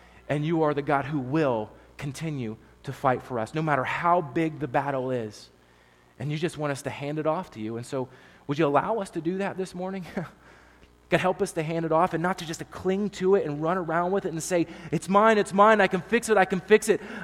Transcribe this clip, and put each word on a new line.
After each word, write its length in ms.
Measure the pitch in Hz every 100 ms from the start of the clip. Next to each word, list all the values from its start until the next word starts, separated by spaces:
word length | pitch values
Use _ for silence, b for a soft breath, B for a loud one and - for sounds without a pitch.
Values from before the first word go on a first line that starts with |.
| B B -
and 160 | 143
you 180 | 151 165
are 120 | 156
the 80 | 143
God 220 | 143 139
who 160 | 135 151
will 500 | 123 156 147 117 107 B B -
continue 600 | 143 131 160 147 113 113 B B -
to 60 |
fight 300 | 131 139 -
for 160 | - 123
us, 160 | 110
no 80 | 156
matter 220 | 156 139
how 360 | 123 - 175 175
big 380 | 151 127 160 143
the 100 | 143
battle 420 | 147 139 135 127
is. 400 | 127 110 101 - _ b b b b b -
And 140 | 135
you 60 | 147
just 180 | 165 -
want 160 | 147
us 100 | 139
to 80 | -
hand 280 | - 143 151
it 80 | 156
off 240 | 156 185
to 80 | -
you. 160 | 107 117
And 80 |
so 240 | 123 135 127 B B B -
would 120 | 143
you 80 | 156
allow 320 | 143 185 220
us 120 | 196
to 100 | 175
do 180 | 160 190
that 200 | 196 175
this 160 | 185
morning? 300 | 175 185 190 175
<laughs> 1000 | - 156 - - - - _ - _ -
God, 100 | 165
help 220 | 180 185
us 100 | 196
to 100 | -
hand 220 | 156 165
it 80 | 165
off 220 | 160 180
and 80 | 160
not 160 | 175 190
to 80 | 160
just 140 | 160
to 40 |
cling 460 | 151 - 180 190 202
to 240 | - 185
it 100 | 196
and 180 | 151 147
run 140 | 160 185
around 360 | 165 165 175
with 120 | 196
it 80 | 185
and 100 | 160
say, 240 | - 180 165 B B
"It's 180 | 160 -
mine, 300 | 196 220 220
it's 140 | 196
mine, 280 | 196 208 220
I 60 | 190
can 140 | 185
fix 280 | - 233 226
it, 80 | 208
I 80 |
can 140 | 185 190
fix 300 | - 220 -
it, 120 | 180 B 220